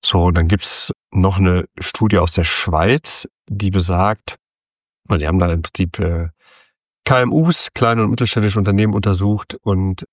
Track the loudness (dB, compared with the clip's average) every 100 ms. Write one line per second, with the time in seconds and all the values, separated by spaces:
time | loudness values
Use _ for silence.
0 | 0 2 2 2 2 0 0 0 -2 -6
1 | _ 0 0 2 2 2 -2 -10 -10 -2
2 | 2 2 2 0 -2 -2 -2 0 2 0
3 | 0 -4 -6 _ _ -4 -2 0 0 0
4 | 0 -2 -8 -14 _ _ _ _ _ _
5 | _ -2 0 0 2 0 -4 -4 -4 -2
6 | -4 -2 -6 _ _ _ _ _ _ _
7 | -2 0 2 2 2 0 -2 -2 0 2
8 | 0 0 -2 0 0 0 0 2 2 0
9 | 0 0 0 -2 -6 -8 -2 -2 -2 -4
10 | -12